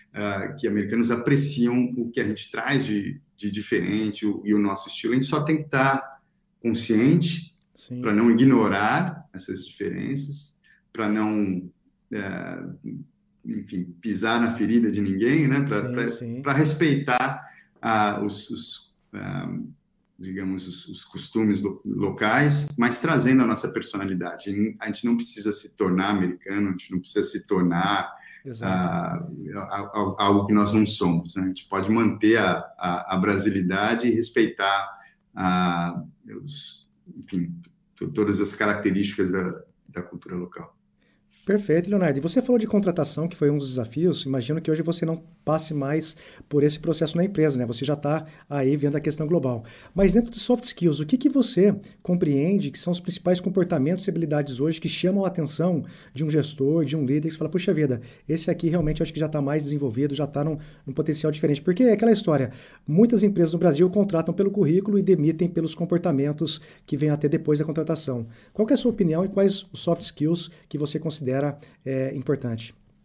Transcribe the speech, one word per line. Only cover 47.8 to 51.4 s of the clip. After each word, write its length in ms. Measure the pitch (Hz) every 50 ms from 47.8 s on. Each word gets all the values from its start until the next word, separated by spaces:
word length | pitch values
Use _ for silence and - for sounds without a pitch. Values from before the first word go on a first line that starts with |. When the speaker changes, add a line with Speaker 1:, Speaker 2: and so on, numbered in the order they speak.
| 139
Speaker 2:
já 100 | 127 147
tá 300 | 147 - 143 151 160 156 - - - - -
aí 260 | 143 143 135 131 143
vendo 220 | 147 139 143 143 147
a 20 |
questão 260 | 147 160 143 - 156
global. 380 | 151 175 170 135 127 123 113 110 - - - - - -
Mas 160 | 175 196 190
dentro 180 | 170 226 233 -
de 80 | - -
soft 280 | - - 247 233 -
skills, 340 | - - - 170 170 143 135
o 60 | 151
que 120 | 151 - 254
que 120 | - 294
você 440 | - 285